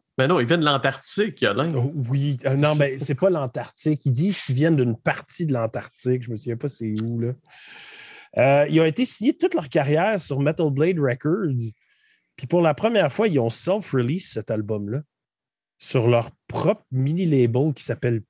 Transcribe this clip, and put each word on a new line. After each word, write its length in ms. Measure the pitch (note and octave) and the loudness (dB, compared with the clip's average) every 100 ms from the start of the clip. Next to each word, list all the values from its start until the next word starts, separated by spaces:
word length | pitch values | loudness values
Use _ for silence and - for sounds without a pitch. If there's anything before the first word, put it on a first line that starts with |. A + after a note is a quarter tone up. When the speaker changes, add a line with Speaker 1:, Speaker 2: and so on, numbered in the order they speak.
| _ - | _ -2
Speaker 1:
Mais 100 | C3 | 2
non, 140 | F3 | 2
il 40 | A#2+ | 2
vient 120 | E3+ | 2
de 80 | D3+ | 2
l'Antarctique, 760 | C3+ C#3 - - - G#3+ - | 2 0 -2 -6 -2 -2 0
Alain. 300 | A2 G#2 E3 | 0 0 0
Speaker 2:
Oh, 200 | C#3 C3+ D3+ A#2+ | -2 -2 -4 -2
oui. 280 | C3+ C#3+ B2+ C3+ | -2 -2 -2 -2
Euh, 100 | C#3 | 2
non, 200 | D3+ D3+ | 2 2
mais 240 | C#3+ C3+ | 0 -2
c'est 160 | D3+ C#3 | -4 0
pas 140 | F#3+ | 2
l'Antarctique. 760 | E3+ B2+ C3+ - - D#3 D3+ C#3 | 0 -2 -8 -12 -4 -2 0 0
Ils 60 | |
disent 260 | A#2+ F#3+ F#3 | 0 0 -2
qu'ils 140 | - B2+ | -2 0
viennent 200 | E3 D3 | 2 4
d'une 220 | A#2+ A2+ | 2 0
partie 480 | D#3+ - - - D#3+ | -4 -4 -6 -4 -2
de 80 | |
l'Antarctique. 680 | B2 A2+ G#2+ - - B2+ B2+ | -2 -2 -6 -10 -4 -2 -2
Je 60 | A#2+ | -4
me 40 | G#2+ | -8
souviens 220 | A#2+ A#2 | -8 -6
pas 100 | C#3+ | -6
c'est 260 | - A2 G#2+ | -6 -4 -4
où, 200 | A2+ A#2 | -4 -4
là. 100 | A#2 C3+ _ - - - - - - - - - | -4 -6 _ -20 -20 -20 -20 -20 -20 -20 -8 2
Euh, 300 | C3 C#3+ D3 | 4 4 4
ils 120 | D#3 | 4
ont 40 | D#3+ | 2
été 200 | D3+ B3+ | 2 0
signés 300 | - A#3 E4+ | 2 0 0
toute 180 | F4+ E4 | -2 -2
leur 140 | C#3+ | -2
carrière 500 | D#3+ C#3 D3+ G3+ G3+ | 0 2 2 2 0
sur 220 | - C#3 | -2 0
Metal 280 | C#3+ D#3+ D#3 | 0 0 0
Blade 300 | C3+ E3+ E3+ | 2 0 2
Records. 720 | C3+ B2+ D#3 G3+ E3+ B2 A2+ - _ _ _ _ _ - | 0 0 -2 0 0 -2 -4 -8 _ _ _ _ _ -16
Puis 120 | - | 0
pour 140 | F3 | 2
la 120 | E3 | 2
première 380 | C#3+ A3 A3 D3 | 2 2 2 2
fois, 160 | - A3 | 0 0
ils 100 | C#3+ | 2
ont 100 | A#2 | 2
self-release 800 | - E3+ G#3 - C3+ A#2+ F#3 - | 2 2 0 -2 -2 0 0 -2
cet 180 | A2 G#2 | -2 -2
album-là 500 | G#2+ G#2 G#2+ G2+ C3+ D3 _ _ _ _ _ _ _ | -4 -2 -6 -4 -6 -8 _ _ _ _ _ _ _
sur 320 | - C3 A#2 | -2 2 4
leur 200 | A#2 A#2 - - | 2 0 -10 -12
propre 380 | A2+ E3+ A3 _ | -2 0 0 _
mini-label 840 | C3 C3+ E3+ F3 C3+ A#2 B2 D3+ | -2 -2 0 2 4 4 2 0
qui 100 | C3 | -2
s'appelle 380 | - A#2 B2 A2+ | -4 -2 -2 -2